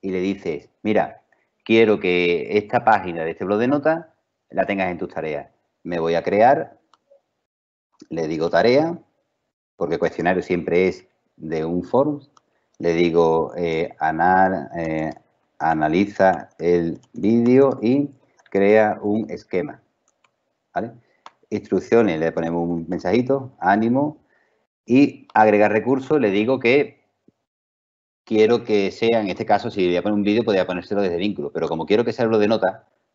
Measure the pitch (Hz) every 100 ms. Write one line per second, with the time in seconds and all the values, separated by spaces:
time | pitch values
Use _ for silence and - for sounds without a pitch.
0 | 98 92 95 98 87 71 - _ 107 107
1 | 73 - _ _ _ _ - 113 110 104
2 | 92 87 87 87 - 104 104 120 123 104
3 | 92 82 80 80 95 104 123 143 151 165
4 | - _ _ _ _ 95 95 98 92 85
5 | 90 - 78 73 - _ _ _ 85 87
6 | 82 82 - 101 120 151 - _ _ _
7 | _ _ _ _ _ _ _ _ _ _
8 | - 82 78 80 82 82 110 135 160 170
9 | - _ _ _ _ _ _ - 80 82
10 | 82 - 85 90 - 87 82 85 92 -
11 | _ _ _ _ 78 80 80 90 90 120
12 | 147 147 - _ _ _ _ - 85 85
13 | 87 85 82 80 78 - 85 80 87 -
14 | 80 80 87 92 95 92 67 85 80 78
15 | 78 - _ _ _ - 80 78 78 85
16 | 101 - 95 80 - - 85 87 85 -
17 | _ - 101 117 120 131 139 127 110 139
18 | 143 - _ _ _ 98 98 110 107 -
19 | 104 107 - 80 - 92 - - _ _
20 | _ _ _ _ _ _ _ - 113 -
21 | _ _ - - _ 104 - 95 - 117
22 | 107 80 82 80 82 85 85 85 82 87
23 | 90 113 127 135 123 - 92 104 117 131
24 | 151 - _ _ _ _ _ _ - 131
25 | 135 - - 110 107 104 104 107 110 135
26 | 135 151 107 98 110 135 117 139 143 -
27 | _ _ _ _ _ _ _ _ _ _
28 | _ _ - 107 107 120 117 107 98 -
29 | 113 117 101 90 110 101 117 101 90 87
30 | 104 104 101 110 113 98 90 87 - 101
31 | 98 85 101 82 71 82 80 82 80 107
32 | 120 113 117 110 104 110 90 - _ _
33 | _